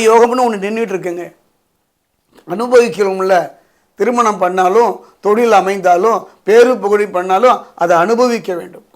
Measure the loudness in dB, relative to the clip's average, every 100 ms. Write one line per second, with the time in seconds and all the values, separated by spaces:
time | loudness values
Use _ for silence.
0 | 4 4 2 0 -2 -2 -6 -6 -6 -6
1 | -8 -10 -14 -18 _ _ _ _ _ _
2 | _ _ _ _ -10 -8 2 2 2 0
3 | -4 -2 0 0 -2 -10 _ _ _ -6
4 | -2 0 0 -2 -2 0 0 2 0 -4
5 | -14 _ -2 0 2 2 0 -2 0 2
6 | 0 -2 -6 _ 2 4 4 2 0 -2
7 | -2 -4 -2 2 2 0 -6 -4 0 2
8 | 2 0 0 -2 -6 -10 -12 -20 _